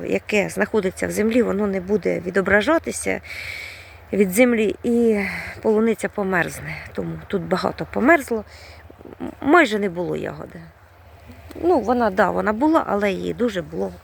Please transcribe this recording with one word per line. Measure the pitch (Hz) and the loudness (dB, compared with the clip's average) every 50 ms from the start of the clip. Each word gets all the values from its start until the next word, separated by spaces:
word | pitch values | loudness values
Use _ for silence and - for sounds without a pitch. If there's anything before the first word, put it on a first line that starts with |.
| 175 | -4
яке | - 185 196 - - - 208 185 165 | -2 -2 -2 -2 0 0 0 0 0
знаходиться | - 190 202 - - 220 185 190 180 - 185 | 0 -2 -2 0 0 0 0 0 -2 -2 -4
в | 175 | -4
землі, | 170 190 214 226 226 254 | -2 0 0 2 4 2
воно | 220 185 185 196 214 | 2 2 2 0 0
не | 202 190 190 | 0 -2 -2
буде | 175 185 208 196 - 185 175 170 | -2 0 -2 0 0 0 -2 -2
відображатися | 170 180 180 196 185 190 196 208 202 277 330 330 - 247 208 - - 196 190 - - - - - - - - - - - - - - - - - - - - | -4 -2 -2 0 2 4 4 4 4 4 2 2 0 -2 -6 -4 -4 -4 -4 -4 -6 -12 -14 -14 -12 -12 -12 -14 -14 -16 -16 -18 -20 -20 -20 -18 -10 -4 2
від | 190 208 185 | 2 2 2
землі, | 180 214 254 247 240 214 220 196 - - - | 4 4 4 4 4 2 2 0 -2 -2 -2
і | 247 233 233 233 226 214 202 196 190 175 175 - - - - | 0 2 4 4 4 4 2 0 -4 -6 -8 -10 -10 -10 -4
полуниця | - 220 214 214 226 226 214 - - 190 | 0 2 2 4 4 2 0 0 -4 -6
померзне. | - - 202 190 190 175 156 156 139 135 143 151 156 151 - - - | -4 -4 -2 0 0 0 0 -2 -4 -10 -10 -10 -12 -12 -12 -12 -8
Тому | - 180 165 165 160 - | -8 -6 -6 -8 -10 -8
тут | - - 190 | -4 -4 -4
багато | 165 165 185 180 170 - - - 165 - - | -2 0 -2 0 0 -2 -2 -4 -8 -6 -2
померзло, | 202 214 277 339 320 247 - 233 220 202 - - - - - - - - - - - - - - - | 0 4 6 4 4 4 -2 -6 -6 -6 -10 -16 -20 -20 -20 -20 -20 -20 -20 -20 -20 -20 -20 -14 -12
м, | - - - - | -12 -12 -10 -4
майже | - 269 311 349 311 214 214 208 | 2 4 6 6 6 4 2 -2
не | 202 196 | -2 -2
було | 165 175 175 156 156 | -4 -4 -4 -4 -4
ягоди. | 151 156 156 151 151 165 - - 170 165 165 - - - - - - - - - - - - - - - - - | -4 -6 -8 -8 -10 -14 -14 -14 -18 -18 -20 -20 -20 -20 -20 -20 -20 -20 -20 -20 -20 -20 -20 -20 -20 -18 -16 -10
Ну, | - - 349 370 269 | -2 2 2 2 2
вона, | 208 202 247 247 240 208 | 2 2 2 2 2 0
да, | 185 202 202 180 | 4 4 2 2
вона | 175 180 185 202 214 | 2 0 0 0 0
була, | 220 277 311 320 311 - | 2 2 4 4 4 2
але | - 196 208 208 202 | 2 0 0 0 0
її | 190 175 175 175 165 | -2 -2 -4 -4 -2
дуже | 165 233 240 196 180 | 0 -2 -2 -2 -4
було | 160 147 165 180 196 190 180 - | -8 -6 -6 -6 -6 -6 -8 -12